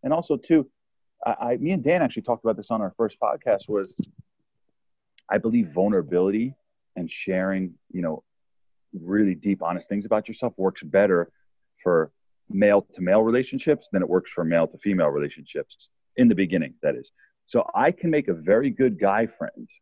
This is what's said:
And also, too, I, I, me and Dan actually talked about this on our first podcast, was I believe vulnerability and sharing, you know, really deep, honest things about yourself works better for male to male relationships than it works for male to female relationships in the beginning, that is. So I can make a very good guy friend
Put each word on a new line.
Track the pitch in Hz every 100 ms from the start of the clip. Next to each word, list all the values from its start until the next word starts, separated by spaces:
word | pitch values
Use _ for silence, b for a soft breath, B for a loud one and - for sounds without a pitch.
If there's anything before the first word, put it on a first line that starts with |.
And | 131
also, | 160 175 139
too, | - 160 135 _ _ _ _ _
I, | - 117
I, | 120 123
me | 151
and | 185
Dan | 131 175
actually | 143 -
talked | 101 117
about | 113 110
this | 104
on | 113
our | 98 -
first | 113 -
podcast, | 110 156 - 101 -
was | 104 95 - - _ - _ _ _ _ _ _ _ _ _ -
I | 101
believe | 113 120 92
vulnerability | 76 101 98 80 90 95 104 123 135 _ _ _ -
and | 85
sharing, | - - 92 95 95 92 - _
you | 92
know, | 85 78 _ _ _ _ _ _ _
really | 90 82 101 104
deep, | 87 101 98
honest | 85 87 -
things | 101
about | 101 107 104
yourself | 113 120 -
works | 95 -
better | 76 98 101 90 85 _ _ _ _ _
for | 90 85 80 _ _ _ _
male | 95 104 101 -
to | -
male | 90 104
relationships | 113 120 127 131 - 147 _
than | 98
it | 90
works | 92 -
for | -
male | 82 82 82
to | -
female | 101 92 76
relationships | 73 73 - 76 - 69 _ _ _ _ -
in | 120
the |
beginning, | 95 95 87 73 -
that | 76
is. | 64 - _ b b _
So | - -
I | 98 139
can | 185 170
make | 151 143
a |
very | 85 78 107 139
good | 104 131 98
guy | 101 101 117
friend | - - - - _